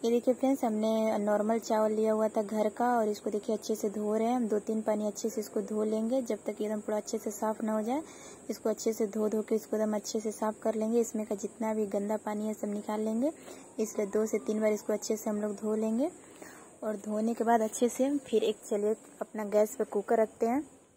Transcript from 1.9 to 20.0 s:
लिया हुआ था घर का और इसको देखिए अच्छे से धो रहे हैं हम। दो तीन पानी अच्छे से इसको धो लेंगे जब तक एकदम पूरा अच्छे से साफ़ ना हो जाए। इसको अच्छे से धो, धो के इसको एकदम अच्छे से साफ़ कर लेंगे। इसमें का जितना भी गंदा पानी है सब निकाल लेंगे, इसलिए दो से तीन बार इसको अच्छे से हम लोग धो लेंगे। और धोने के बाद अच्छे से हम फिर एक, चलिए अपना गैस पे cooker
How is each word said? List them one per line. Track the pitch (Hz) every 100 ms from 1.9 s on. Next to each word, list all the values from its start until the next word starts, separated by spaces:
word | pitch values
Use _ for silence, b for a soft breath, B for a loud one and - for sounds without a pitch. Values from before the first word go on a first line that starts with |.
लिया | 214 220
हुआ | 214 220
था | 220
घर | 202 214 214
का | 208 240 240
और | 214
इसको | 208 -
देखिए | 208 208 220
अच्छे | - 214
से | 214
धो | 202 208 214
रहे | 226
हैं | 247
हम। | 226
दो | 214
तीन | 208 220
पानी | 220 214 214
अच्छे | 202 226
से | 214
इसको | 214 -
धो | 202 214
लेंगे | 214 220 226 262
जब | 240 208 -
तक | 208
एकदम | 208 214
पूरा | 208 214
अच्छे | 208 226
से | 220
साफ़ | 208 214 214
ना | 220
हो | 220
जाए। | 214 269 330 B B B -
इसको | 220 -
अच्छे | 214 -
से | 220 220
धो, | 214 214
धो | 220
के | 214 220
इसको | 214 214
एकदम | 214 214
अच्छे | 208 226
से | 214
साफ़ | 208 220 214
कर | 226 220
लेंगे। | 220 233
इसमें | 226 220 214
का | 202
जितना | 202 - 220
भी | 220 208
गंदा | 202 202 214
पानी | 214 208 214
है |
सब | 214 226
निकाल | 208 208 214
लेंगे, | 214 226 269 330 B B B -
इसलिए | 220 - 208
दो | 214 220
से | 220
तीन | 202 214
बार | 214
इसको | 214 -
अच्छे | 208 - 214
से | -
हम | 208
लोग | 214 202
धो | 214 220
लेंगे। | 220 220 302 - B B B B B -
और | 226 208
धोने | 208 214 220
के | 233
बाद | 226 233
अच्छे | 220 - 240
से | - 262
हम | 285
फिर | - 220
एक, | 214 214
चलिए | - 214 208 220 - -
अपना | 208 214 214
गैस | 208 214 -
पे | 214
cooker | 208